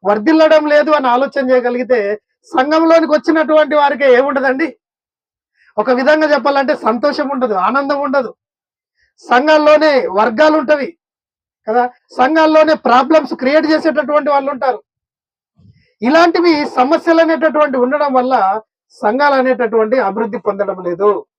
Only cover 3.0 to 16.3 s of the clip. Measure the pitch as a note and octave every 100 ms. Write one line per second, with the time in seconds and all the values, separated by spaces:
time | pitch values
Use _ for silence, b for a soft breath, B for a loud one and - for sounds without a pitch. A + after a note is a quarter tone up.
3 | D#4+ D4+ - D#4+ D#4 D#4 D4+ D4+ C#4+ C#4+
4 | C#4 B3 C#4 C#4 C4 C4+ D#4+ A#3+ _ _
5 | _ _ _ _ _ _ _ - G#3 B3
6 | C4 D#4 D#4 C#4+ C4+ C#4 C4+ D4 A#3+ A3+
7 | D4 C#4+ C4+ C#4 B3 G3 F#3 C4 C#4 C#4+
8 | C#4 C#4 A3+ - _ _ _ _ _ _
9 | _ _ - B3 D4+ D#4 D4+ D4+ D#4 C#4
10 | F#3 F#3+ A3 A3 D#4 D#4 C4+ D4+ C#4 -
11 | _ _ _ _ _ _ - A3+ B3 _
12 | _ - C4 D#4+ D#4 D#4 D#4 D#4 A#3+ A#3+
13 | C4+ D#4+ C#4 - B3+ D4+ D4+ D#4 D#4+ D4
14 | C#4 D4 D4 C#4+ C#4 C4+ C4 B3 _ _
15 | _ _ _ _ _ _ _ _ _ _
16 | A3+ D#4 F4